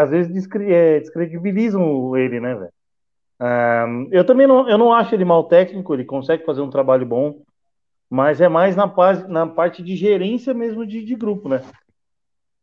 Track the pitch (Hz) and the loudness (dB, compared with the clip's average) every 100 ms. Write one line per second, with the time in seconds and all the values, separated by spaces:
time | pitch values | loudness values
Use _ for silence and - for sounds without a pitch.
0 | 139 165 170 185 185 208 202 175 165 151 | 2 2 -2 -4 -6 -4 2 4 4 2
1 | 151 165 170 170 196 190 226 196 165 135 | -2 -8 -8 -6 -4 -2 -2 0 0 -2
2 | 127 131 127 120 123 113 90 _ _ _ | -2 -2 -2 -4 -6 -8 -12 _ _ _
3 | _ _ _ - 123 120 117 117 117 120 | _ _ _ -6 -2 0 0 0 -2 -6
4 | 135 185 180 254 269 262 240 208 233 233 | 0 2 4 4 6 4 4 2 4 4
5 | 202 208 180 170 160 175 185 196 180 131 | 2 0 2 2 4 4 4 -2 -6 -6
6 | 120 135 139 160 165 135 139 139 131 131 | -6 -6 -4 -4 -4 -6 -4 -2 0 0
7 | 123 117 147 190 _ _ _ _ _ _ | 0 -4 -4 -6 _ _ _ _ _ _
8 | - 127 147 143 175 160 196 185 196 190 | -6 0 0 4 2 4 2 2 0 2
9 | 180 180 185 165 160 165 170 175 175 175 | 2 2 -4 -4 -4 -2 -4 -4 -10 -4
10 | 208 196 190 240 262 233 233 220 214 226 | 0 0 -2 -6 -6 -6 -6 -8 -10 -10
11 | 214 233 214 196 135 131 - _ _ _ | -10 -8 -6 -6 -4 -6 -6 _ _ _
12 | _ _ _ _ _ _ | _ _ _ _ _ _